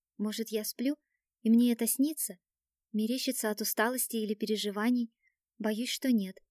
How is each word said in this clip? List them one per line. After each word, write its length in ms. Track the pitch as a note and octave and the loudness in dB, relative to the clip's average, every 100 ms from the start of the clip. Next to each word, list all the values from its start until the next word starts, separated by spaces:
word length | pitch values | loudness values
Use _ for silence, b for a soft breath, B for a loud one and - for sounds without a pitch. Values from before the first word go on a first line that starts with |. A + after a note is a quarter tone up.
| _ - | _ -6
Может, 320 | G#3+ G#3+ A3 | -6 -4 -4
я 140 | G#3+ | -4
сплю, 320 | G#3+ - B3 D4 _ _ _ _ | -4 -4 -2 -4 _ _ _ _
и 80 | A3 | 4
мне 220 | A#3 A#3+ | 6 6
это 160 | A#3 A3+ | 2 0
снится? 500 | - D4 D4+ - F3+ _ _ _ _ _ G#3+ | 2 0 0 -8 -10 _ _ _ _ _ -2
Мерещится 540 | A3 C4 - B3+ G#3+ | -2 -2 -2 -2 -2
от 100 | G#3+ | -2
усталости 560 | G#3 - A3 B3+ - A3+ | -2 0 0 0 -4 -2
или 160 | G#3+ | -2
переживаний? 800 | G#3+ G#3 G#3 G#3 G3+ A3+ B3 A#3 _ _ _ _ - | -2 -2 -2 -2 -2 2 2 0 _ _ _ _ -6
Боюсь, 320 | G#3+ A3 B3 | -4 -2 -4
что 200 | - C4+ | -2 2
нет. 280 | A3+ F#3+ - _ | 2 0 -10 _